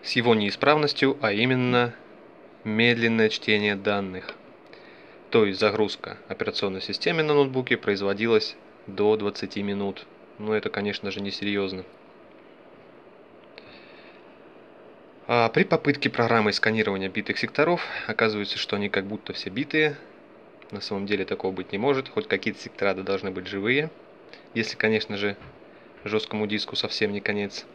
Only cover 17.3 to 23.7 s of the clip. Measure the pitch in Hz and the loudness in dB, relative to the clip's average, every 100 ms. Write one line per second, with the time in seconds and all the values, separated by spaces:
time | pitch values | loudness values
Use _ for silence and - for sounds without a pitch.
17.3 | - 113 - 156 175 - - - 110 113 | -4 -2 0 2 2 -2 -8 -6 2 2
18.3 | 107 101 - - 101 101 98 98 104 - | 2 -4 -4 -2 -2 0 -2 -2 -8 -8
19.3 | - - 98 139 156 156 143 - - - | -8 -6 -6 -2 2 2 0 -16 -20 -20
20.3 | - - - - 104 - 98 101 101 95 | -20 -20 -20 -14 -12 -6 -6 -2 -2 -2
21.3 | 98 95 92 92 101 117 135 131 - 104 | -2 -2 -4 -8 -2 0 0 -2 -6 -2
22.3 | 98 - - - - 98 95 95 98 101 | -2 -2 -6 -12 -2 -2 -2 -2 -4 -4
23.3 | 92 92 98 104 | -8 -8 -4 0